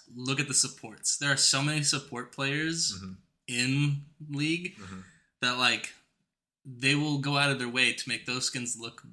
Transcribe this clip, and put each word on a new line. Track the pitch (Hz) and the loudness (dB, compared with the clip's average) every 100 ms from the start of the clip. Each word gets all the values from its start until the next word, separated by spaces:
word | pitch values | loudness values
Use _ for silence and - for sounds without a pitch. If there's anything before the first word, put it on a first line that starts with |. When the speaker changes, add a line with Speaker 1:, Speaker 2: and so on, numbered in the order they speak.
| - | -16
Speaker 1:
look | 120 127 139 | -6 -2 -2
at | 139 | 2
the | |
supports. | 127 127 - 113 104 - - | 2 0 -4 -16 -6 -2 0
There | 143 | 2
are | 135 | 4
so | - 135 | 4 4
many | 147 151 | 2 2
support | 143 143 - 120 123 | 2 0 -2 -10 -8
players | - 135 143 160 165 160 95 | -4 -2 0 -2 0 -2 -4
Speaker 2:
Mm-hmm. | 95 92 _ _ - | -10 -14 _ _ -4
Speaker 1:
in | 120 127 135 147 143 - - 151 | 0 2 4 2 0 -6 -16 -8
League | 143 151 170 180 - | -2 -2 -2 -6 -12
Speaker 2:
Mm-hmm. | 95 95 92 _ _ _ | -14 -14 -16 _ _ _
Speaker 1:
that, | 123 123 | -2 2
like, | 123 110 - - _ _ _ _ _ _ 139 | 2 2 -2 -14 _ _ _ _ _ _ -18
they | 120 135 147 | -2 2 2
will | 151 143 | 2 0
go | 139 143 | 2 2
out | 143 | 2
of | 127 | 2
their | 120 | 0
way | 123 123 | 4 4
to | 113 - | 2 -4
make | 113 - | -6 -4
those | 127 - | -2 -2
skins | 131 120 110 | -4 -6 -8
look | 113 - 120 | -10 -14 -20